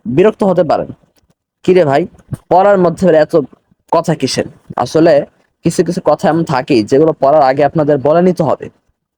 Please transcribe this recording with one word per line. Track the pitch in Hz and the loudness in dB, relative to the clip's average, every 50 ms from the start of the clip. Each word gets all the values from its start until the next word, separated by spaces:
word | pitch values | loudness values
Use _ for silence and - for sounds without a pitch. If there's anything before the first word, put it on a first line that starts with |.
| - | -10
বিরক্ত | 110 127 151 190 220 214 - 208 | -4 0 0 2 2 0 0 -2
হতে | 190 175 175 170 | -2 0 0 -2
পারেন, | 139 117 92 76 67 - - _ _ _ _ _ _ _ _ _ _ _ _ - | -2 -2 -4 -4 -8 -14 -18 _ _ _ _ _ _ _ _ _ _ _ _ -2
"কি | 180 185 | 0 2
রে | 185 165 | 2 2
ভাই, | 143 135 151 180 - - - _ - - - _ - | 2 0 0 -2 -4 -10 -18 _ -18 -18 -12 _ 0
পড়ার | 165 180 190 202 202 190 | 2 2 4 4 2 2
মধ্যে | 175 165 165 - 190 175 160 | 2 0 0 0 0 2 2
এত | 156 - - - 160 131 - _ _ _ _ _ _ _ _ | 2 2 2 0 -2 -2 -4 _ _ _ _ _ _ _ _
কথা | 160 165 156 - 156 | -2 -2 -2 -2 -4
কিসের?" | 156 - 165 - 120 - - - _ _ - - | -4 -4 -4 -4 -6 -6 -8 -10 _ _ -12 -8
আসলে | - 123 127 - 156 165 175 147 143 175 - _ _ _ _ _ _ - | -6 -6 -2 0 2 2 4 2 2 0 -4 _ _ _ _ _ _ -6
কিছু | 170 - - 170 | -4 -2 -2 -2
কিছু | 170 180 180 - | -2 -4 -4 -2
কথা | 156 151 - - 170 | -2 -2 0 0 -2
এমন | 151 165 165 | 0 -2 -2
থাকে | - 143 127 131 - 143 113 104 | -2 -4 -4 -2 0 0 0 0
যেগুলো | - 135 139 160 160 151 | 2 2 2 2 2 0
পড়ার | - 139 135 151 156 | 0 0 2 2 4
আগে | 139 131 135 147 147 | 2 2 2 0 -2
আপনাদের | 139 - 160 151 143 147 139 | -2 -2 -2 -2 0 -2 0
বলে | 120 143 156 170 | 0 0 0 2
নিতে | 180 185 175 - 165 | 2 0 0 0 -2
হবে | 127 101 - - - - _ _ _ _ _ _ _ _ | -4 -4 -4 -8 -12 -18 _ _ _ _ _ _ _ _